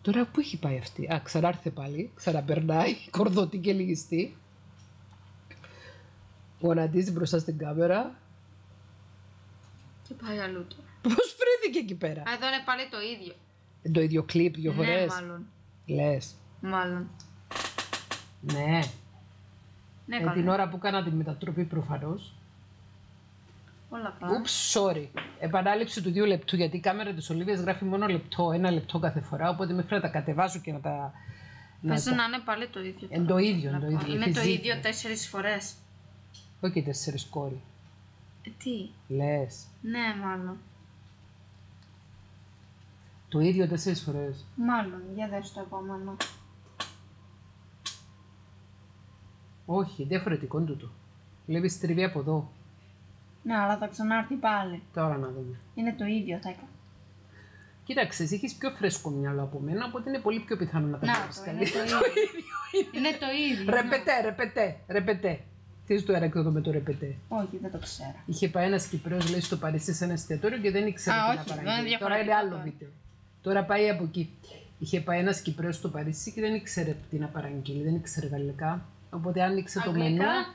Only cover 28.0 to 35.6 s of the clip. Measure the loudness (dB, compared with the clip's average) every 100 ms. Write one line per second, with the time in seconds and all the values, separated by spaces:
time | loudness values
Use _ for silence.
28 | 2 2 -2 0 2 4 4 2 0 0
29 | 2 0 -4 0 0 0 0 0 2 0
30 | 0 -2 0 2 0 0 -6 -6 -4 -4
31 | -6 -10 -18 -18 -18 -20 -20 -6 0 2
32 | 2 2 2 -2 -2 -4 -4 -6 -8 -10
33 | -4 0 4 6 6 4 0 0 0 0
34 | 0 2 4 4 4 2 0 0 -2 -2
35 | -4 -4 -4 -2 -2 -2